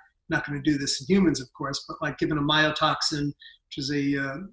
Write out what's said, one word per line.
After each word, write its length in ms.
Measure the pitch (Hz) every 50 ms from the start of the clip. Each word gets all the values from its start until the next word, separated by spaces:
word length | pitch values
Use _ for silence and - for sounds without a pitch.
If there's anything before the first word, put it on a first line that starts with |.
| _ _ _ _ _ -
not 160 | 160 131 -
gonna 160 | - 143 143 135
do 160 | 156 151 139
this 240 | 139 131 - - 139
in 40 | - 185
humans, 240 | 202 185 160 139 -
of 140 | 127 - -
course, 320 | - 143 135 139 - -
but, 120 | - 160 -
like, 160 | 127 135 131
given 220 | - 165 151 156 147
a 40 | 143
myotoxin, 840 | 147 151 151 151 156 151 - 156 151 139 - - - 156 147 143
which 500 | 143 139 _ - - - _ _ - -
is 160 | - 135 135 147
a, 240 | 143 139 139 143
uh, 220 | 139 139 139 135 151 190 196